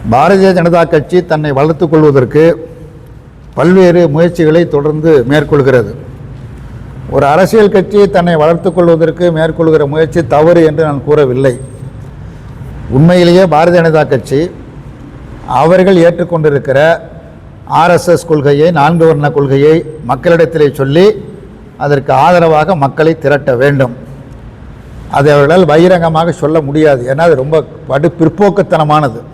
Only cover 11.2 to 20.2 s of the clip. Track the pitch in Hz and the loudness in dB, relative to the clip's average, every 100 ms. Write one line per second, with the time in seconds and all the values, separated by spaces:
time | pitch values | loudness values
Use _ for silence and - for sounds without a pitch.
11.2 | 139 123 135 120 - - - - - - | 0 0 -2 -2 -12 -16 -18 -16 -18 -18
12.2 | - - - - - - - 131 160 180 | -18 -20 -20 -18 -16 -16 -4 2 4 4
13.2 | 175 175 190 151 175 175 165 156 147 135 | 4 4 4 2 2 2 2 0 0 -2
14.2 | - 135 175 - - - - - - - | -2 -4 -4 -10 -20 -20 -20 -20 -20 -20
15.2 | - - - 127 156 185 185 185 170 170 | -20 -18 -4 0 2 4 4 4 2 0
16.2 | 170 170 151 143 - 131 160 170 - - | -4 -2 0 -2 0 0 2 0 -6 -20
17.2 | - - - - - 143 175 170 180 165 | -20 -20 -20 -20 -4 0 2 2 2 -2
18.2 | - 156 135 143 160 165 147 170 160 151 | 0 -2 0 2 2 2 0 2 2 2
19.2 | 147 143 139 139 147 165 147 - 117 135 | 0 -2 0 2 2 2 -2 -12 -6 -4